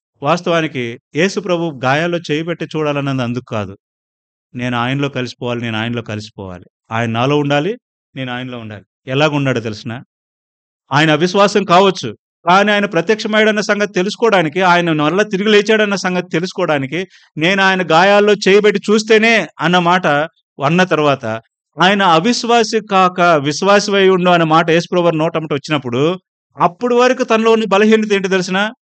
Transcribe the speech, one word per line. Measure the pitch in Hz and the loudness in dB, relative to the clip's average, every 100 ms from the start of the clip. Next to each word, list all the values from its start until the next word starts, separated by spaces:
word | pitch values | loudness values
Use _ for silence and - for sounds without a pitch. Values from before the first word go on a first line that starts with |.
| _ _ | _ _
వాస్తవానికి | 143 175 180 165 156 135 117 123 _ 143 | -2 -2 0 -2 -2 -6 -8 -10 _ -2
యేసు | 190 208 | -2 -2
ప్రభు | 202 175 170 135 | -4 -4 -4 -4
గాయాల్లో | 127 143 175 175 175 | -2 0 -2 -4 -4
చేయి | 151 | -6
పెట్టి | 165 165 156 | -6 -8 -8
చూడాలన్నది | 160 151 143 139 131 | -6 -4 -4 -4 -4
అందుకు | 120 120 123 | -4 -6 -8
కాదు. | 113 95 98 _ _ _ _ _ _ _ 127 | -8 -8 -12 _ _ _ _ _ _ _ -10
"నేను | 123 120 | -4 -2
ఆయనలో | 120 135 139 | -2 -2 -4
కలిసిపోవాలి, | 135 120 - 120 120 | -4 -8 -8 -8 -6
నేను | 117 110 | -6 -6
ఆయనలో | 117 120 | -6 -6
కలిసిపోవాలి. | 113 107 107 - 95 90 - _ - | -8 -10 -12 -14 -14 -16 -20 _ -8
ఆయన | 113 117 | -4 -2
నాలో | 113 131 147 | -2 0 0
ఉండాలి, | 143 143 165 247 _ _ _ 139 | 0 -2 -2 -6 _ _ _ -14
నేను | 131 | -10
ఆయనలో | 123 127 123 | -10 -12 -14
ఉండాలి." | 110 101 - _ - | -14 -16 -20 _ -6
ఎలాగున్నాడో | 131 151 147 135 120 | 0 0 0 -2 -2
తెలిసిన? | 113 107 123 117 - _ _ _ _ _ _ _ - | -4 -10 -12 -14 -16 _ _ _ _ _ _ _ -2
ఆయన | 135 156 | 0 2
అవిశ్వాసం | 151 180 202 196 208 | 2 0 2 2 2
కావచ్చు, | 190 175 196 185 117 104 _ _ 165 | 2 4 4 0 -6 -12 _ _ 0
కానీ | 185 208 | 2 2
ఆయన | 208 202 | 0 0
ప్రత్యక్షమయ్యాడన్న | 214 196 214 220 214 214 214 | -2 0 -2 0 0 2 0
సంగతి | 208 202 208 | -2 -2 -2
తెలుసుకోవడానికి, | 214 214 - 233 202 156 180 | -2 -4 0 2 2 0 0
ఆయన | 185 175 170 | 2 2 2
మరలా | 156 151 185 | 0 0 0
తిరిగి | 214 196 208 | -2 -2 2
లేచాడన్న | 208 208 220 208 196 | 2 4 2 0 -2
సంగతి | 185 180 180 | -4 -4 -4
తెలుసుకోవడానికి, | 160 185 - 170 147 135 156 190 - _ 151 | -4 -4 -4 -2 0 -2 -6 -10 -14 _ -4
"నేను | 165 196 | 0 2
ఆయన | 190 185 170 | 2 2 2
గాయాల్లో | 160 196 202 208 | 4 4 4 4
చేయి | 202 190 202 | 2 4 4
పెట్టి | 208 202 - | 4 0 0
చూస్తేనే" | 220 214 220 226 220 151 - | 0 2 2 4 2 -2 -4
అన్న | 156 180 | 0 2
మాట | 170 185 180 147 160 _ _ - 143 | 2 0 0 0 -2 _ _ -4 0
అన్న | 175 | 2
తర్వాత, | 185 156 151 135 113 113 - _ _ - | 2 2 2 0 -4 -8 -12 _ _ 0
ఆయన | 175 202 | 0 2
అవిశ్వాసి | 190 165 208 240 226 240 226 226 214 | 2 2 2 -2 0 0 0 -2 -2
కాక | 196 180 185 | 2 2 2
విశ్వాసివై | 175 156 139 147 196 202 202 196 190 | 2 2 0 -2 2 2 2 2 4
ఉండు | 185 180 | 4 4
అన్న | 175 | 2
మాట | 160 160 170 | 4 2 2
యేసు | 165 170 | 0 0
ప్రభు | 180 | 0
వారి | 170 160 | 0 0
నోటమ్మట | 160 165 156 | -2 -4 -6
వచ్చినప్పుడు, | 143 - 151 123 120 156 180 _ _ _ - | -6 -4 -6 -4 -2 -2 -4 _ _ _ -2
అప్పుడు | 170 175 247 240 | -2 0 0 2
వరకు | 254 254 | 2 2
తనలో | 254 220 226 | 0 2 2
ఉన్న | 226 214 | 2 2
బలహీనత | 190 214 220 214 | 2 4 4 2
ఏంటి | 196 190 | -2 0
తెలిసిన? | 190 175 185 214 247 | -2 -2 -2 -4 -6